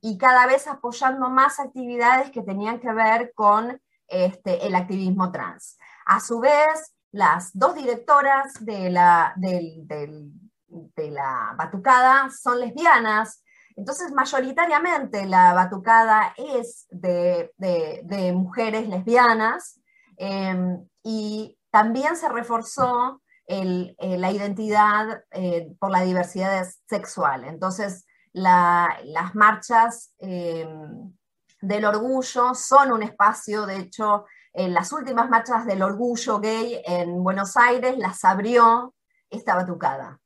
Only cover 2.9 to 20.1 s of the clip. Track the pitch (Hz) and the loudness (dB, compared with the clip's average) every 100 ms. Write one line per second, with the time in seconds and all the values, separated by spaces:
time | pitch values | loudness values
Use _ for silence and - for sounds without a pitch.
2.9 | 220 220 226 240 - 208 208 233 254 _ | 0 2 2 -2 0 2 4 0 -10 _
3.9 | _ _ 185 180 190 - 175 202 185 180 | _ _ -2 -2 -2 -4 -4 0 -2 -2
4.9 | 190 190 190 185 180 98 80 - _ _ | -4 -2 0 -2 -4 -10 -12 -20 _ _
5.9 | _ - 202 - 233 254 294 302 311 311 | _ 0 0 0 -2 2 4 4 0 -8
6.9 | _ _ 202 180 165 180 190 269 339 262 | _ _ 0 2 2 -2 0 0 0 -4
7.9 | 233 - 285 269 269 269 - 220 208 185 | -6 2 4 4 2 0 -10 -10 -6 -2
8.9 | 180 175 170 160 185 185 180 165 160 151 | 4 6 6 4 -2 -2 -2 -6 -14 -12
9.9 | 151 147 151 147 147 _ _ _ 170 151 | -10 -10 -14 -20 -20 _ _ _ -20 -18
10.9 | - 151 143 135 127 107 - 160 202 220 | -10 -10 -6 -6 -6 -8 -8 -8 -4 4
11.9 | 254 254 269 269 - 262 240 247 262 330 | 6 6 4 2 -4 -4 -2 -4 0 4
12.9 | 262 226 214 220 - _ _ _ - 202 | 4 4 -2 -2 -8 _ _ _ -16 -10
13.9 | 277 349 277 254 269 262 269 349 302 349 | -8 -6 -4 -2 -2 -2 -2 0 2 0
14.9 | 320 240 208 196 185 180 180 185 190 185 | -2 -4 -6 0 6 6 6 0 -2 4
15.9 | 226 226 214 208 - 285 262 233 - _ | 6 6 4 2 -4 -6 -6 -6 -14 _
16.9 | 180 180 175 175 175 170 _ 185 175 156 | -8 -2 0 0 0 -4 _ -2 -2 -2
17.9 | 156 170 196 180 180 185 - 226 220 220 | -8 -10 -4 -2 -2 -2 -2 -4 -2 -4
18.9 | 185 185 240 240 226 220 311 - _ _ | -6 0 4 4 4 0 -2 -10 _ _
19.9 | _ _ | _ _